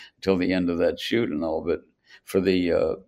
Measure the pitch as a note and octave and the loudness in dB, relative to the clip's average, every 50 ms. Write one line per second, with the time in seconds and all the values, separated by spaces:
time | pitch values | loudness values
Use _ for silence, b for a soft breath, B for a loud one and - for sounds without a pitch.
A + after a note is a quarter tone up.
0 | B B B _ - F#2+ F#2+ F2+ F2+ F2+ F#2 F#2 F2+ F2 F2 E2+ E2+ E2 - - | B B B _ 0 0 0 2 2 0 0 0 0 0 0 0 0 0 0 -2
1 | - - A2 A#2 A#2+ - - D2+ D#2+ D#2+ D#2+ D#2+ D2+ E2 D#2+ - - _ _ _ | -4 -2 0 0 0 0 -2 -4 -4 -2 -4 -4 -2 -2 -4 -4 -4 _ _ _
2 | B B B B B - - G2 F2+ G2 F#2+ F#2 F2 F2 E2 - F2+ F#2 - F#2+ | B B B B B -2 -2 0 2 4 2 2 2 2 2 2 2 0 -2 -6
3 | - | -10